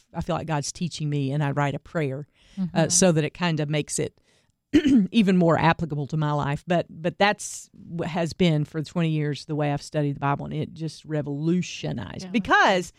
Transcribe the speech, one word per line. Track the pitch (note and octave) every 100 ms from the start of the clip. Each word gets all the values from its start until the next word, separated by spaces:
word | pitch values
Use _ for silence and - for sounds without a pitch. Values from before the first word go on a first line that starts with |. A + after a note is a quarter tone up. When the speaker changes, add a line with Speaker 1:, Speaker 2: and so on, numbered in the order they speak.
| _ E3+
Speaker 1:
I |
feel | E3 D#3+
like | D#3
God's | D3+ C#3+
teaching | - E3+ - D3+
me, | D3 C3+
and | D3
I | C#3
write | C#3 C#3+ C#3+
a |
prayer, | - F3 C#3+ C3 D3+ _ _ -
uh, |
Speaker 2:
Mm-hmm. | F3+ E3 D#3+
Speaker 1:
so | - F#3
that | D#3 D3+
it |
kind | - F3 D#3
of | D3
makes | D3+ D3 -
it | B2 - _ _ _ _ _
<clears throat> | D4 D4 C4 F#3+
even | A#3+ G3 F#3
more | E3+ D3+
applicable | D#3+ E3 D#3+ D3 C#3+
to | D#3
my | D3+
life. | D3 C#3 C#3+ -
But, | F3 -
but | D#3 E3 -
that's | G3+ G#3 - - -
what | - - E3+ E3
has | E3+ E3+
been | - F3+ D3+
for | D3 D#3+
twenty | D3 F3 E3
years | D#3 D3 C#3 -
the | D3
way | D3
I've | C#3+
studied | - D#3 D3 C#3
the |
Bible, | C#3 C#3+ D3
and |
it | C#3+ -
just | D#3+ D#3+ -
revolutionized | D3 D#3 D3 C#3+ D#3+ F3+ E3+ - D3+ D3 - - F#3
Speaker 2:
Yeah. |
Speaker 1:
because | G#3+ F#3+ G4 E4+ F#3 F3